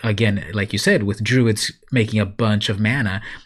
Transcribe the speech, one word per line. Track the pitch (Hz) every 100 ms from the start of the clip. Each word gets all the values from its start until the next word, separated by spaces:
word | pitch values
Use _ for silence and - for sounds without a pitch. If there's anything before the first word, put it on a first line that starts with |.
again, | 117 104 113 101 80
like | 104 98
you | 98
said, | - 190
with | 101 98
druids | 104 127 117 107 - - -
making | 127 110 110
a | 95
bunch | - 113 104 -
of | 101
mana, | 107 135 110 95 - -